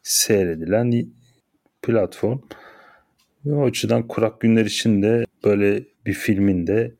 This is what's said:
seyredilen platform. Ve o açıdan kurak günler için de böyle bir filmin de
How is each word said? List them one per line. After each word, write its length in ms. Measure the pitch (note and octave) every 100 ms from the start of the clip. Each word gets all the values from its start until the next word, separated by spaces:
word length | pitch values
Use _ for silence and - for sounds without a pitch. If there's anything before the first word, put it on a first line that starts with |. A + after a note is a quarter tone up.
seyredilen 1040 | - - - G#2 F2+ D#2+ D#2+ G#2 A#2+ A#2+ - - _ _ _ _ _ _
platform. 580 | - A#2 F#2 - G#2+ C3 - - - - - _ _ _ _ _ C#3+
Ve 80 |
o 120 | D3 C3
açıdan 420 | A#2+ G#2+ A#2 A#2
kurak 340 | - A2+ -
günler 240 | A2+ A2+ G#2+
için 360 | - A#2 G2+
de 240 | G#2 A#2 A#2 _
böyle 400 | G#2 G2+ G2+ G#2 - _ -
bir 80 |
filmin 540 | G2 - G2 G2 F2+ E2+
de 280 | G#2+ A#2+